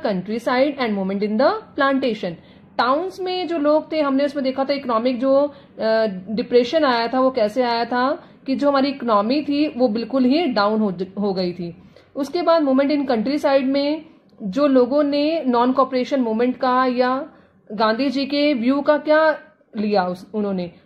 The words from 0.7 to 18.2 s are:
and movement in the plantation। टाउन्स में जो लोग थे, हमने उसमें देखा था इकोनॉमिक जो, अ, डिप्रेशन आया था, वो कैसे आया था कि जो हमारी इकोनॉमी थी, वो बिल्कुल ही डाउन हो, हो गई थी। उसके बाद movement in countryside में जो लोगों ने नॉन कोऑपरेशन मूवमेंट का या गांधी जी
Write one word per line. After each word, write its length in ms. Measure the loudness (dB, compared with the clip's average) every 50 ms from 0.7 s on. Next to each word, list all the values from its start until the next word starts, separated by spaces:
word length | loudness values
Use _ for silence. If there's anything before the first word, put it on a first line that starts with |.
| 0 -2
and 100 | -2 -2
movement 300 | -2 -2 -2 -4 -2 -2
in 180 | -2 -2 0 2
the 140 | 2 2 2 0 -6 -10 -4 -2
plantation। 540 | 0 0 2 0 0 -2 -2 -4 -6 -8 -8 -10 -16 -20 -20 -20 -20 -8 -4 -2
टाउन्स 420 | 0 2 0 0 -2 -4 -8 -8
में 280 | -6 -6 -4 -4 -4 -4
जो 100 | -4 -2
लोग 340 | 2 2 2 2 0 -2
थे, 100 | -2 -2
हमने 240 | 0 0 0 0 0
उसमें 200 | 0 -2 -2 -4
देखा 180 | -2 -2 -2 -2
था 100 | -2 -2
इकोनॉमिक 460 | -4 -2 -2 -2 0 0 0 -2 0
जो, 340 | 0 2 2 2 2 0 -2 -10 -20 -20 -10 -4
अ, 260 | -2 0 2 2 0 0 -2 -6 -8 -6
डिप्रेशन 540 | -6 -6 -2 2 4 4 4 4 2 2 2
आया 240 | 2 2 0 0 -2
था, 120 | 0 0
वो 120 | 0 2
कैसे 320 | 2 2 0 0 0 0 0
आया 220 | 0 0 -2 -2
था 380 | -2 -2 0 0 0 -2 -4 -8 -14 -20 -14 -6
कि 100 | -4 -4
जो 140 | 0 0 2
हमारी 200 | 2 2 2 0
इकोनॉमी 520 | -2 -4 -2 0 2 2 2 2 0 -2
थी, 320 | 0 -2 0 0 0 -2 0 0
वो 100 | 0 2
बिल्कुल 360 | 2 -2 -4 -2 0 2 2
ही 220 | 4 2 2 2
डाउन 340 | 0 0 0 0 2 2 0
हो, 140 | 0 -2 -2 -4 -8 -8 -6 -4
हो 140 | -4 -2 -2
गई 200 | -2 -4 -4 -4
थी। 240 | -6 -10 -12 -12 -14 -20 -20 -20 -20 -20 _ _
उसके 260 | -6 -6 -4 -4 -2
बाद 220 | 2 2 4 4 4
movement 340 | 4 2 2 2 2 0 0
in 100 | 0 0
countryside 560 | 0 0 0 -2 -2 0 0 2 2 2 2
में 420 | 2 0 0 0 0 -2 -4 -6 -12 -20 _ _ _ _ -12 -10
जो 240 | -6 -2 0 2 4
लोगों 360 | 4 4 4 4 2 2 0
ने 400 | 2 0 0 0 0 0 -2 0
नॉन 280 | 0 2 2 2 2
कोऑपरेशन 500 | 2 2 0 0 0 -2 -2 -2 -2 -2
मूवमेंट 360 | 0 0 0 0 0 -2 -2 -2
का 280 | -2 0 0 2 0
या 440 | 0 0 0 0 0 0 -2 -6 -10 -14 -20 -20 _ _ _ _ -12
गांधी 380 | -4 0 0 0 2 0 0 -2
जी 160 | -2 -2